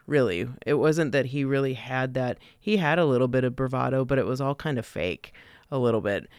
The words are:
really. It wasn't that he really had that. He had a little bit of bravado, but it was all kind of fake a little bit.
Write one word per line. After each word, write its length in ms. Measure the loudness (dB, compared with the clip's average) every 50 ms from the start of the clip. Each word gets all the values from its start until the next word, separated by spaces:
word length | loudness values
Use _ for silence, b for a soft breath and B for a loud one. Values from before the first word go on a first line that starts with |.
| _ 0
really. 400 | 2 2 4 2 2 0 -2 -4 -8 -6 -4
It 100 | 0 0
wasn't 360 | 2 4 4 4 2 2 0
that 140 | 0 0 0 0
he 160 | -2 -2 -2
really 300 | 0 0 0 0 -2 -4
had 400 | -6 -8 -6 -4 -4 -4 -2 -2
that. 240 | -2 -4 -4 -4 -6 b b b b
He 200 | b 0 0 2
had 200 | 2 2 2 4
a 80 | 4
little 220 | 4 4 4 2 2
bit 160 | 2 2 0
of 140 | 0 0 -2
bravado, 480 | -4 -2 -2 -2 -2 0 0 0 0
but 120 | 0 0 0
it 80 | 0
was 140 | 0 -2 -2
all 160 | -2 -2 -4
kind 240 | -4 -4 -4 -4 -4
of 60 | -4
fake 480 | -6 -6 -4 -4 -4 -4 -6 -10 -16 -20 B B B B B B B
a 80 | -4 0
little 220 | 2 2 2 2
bit. 260 | 0 0 -2 -2 -4 -8 b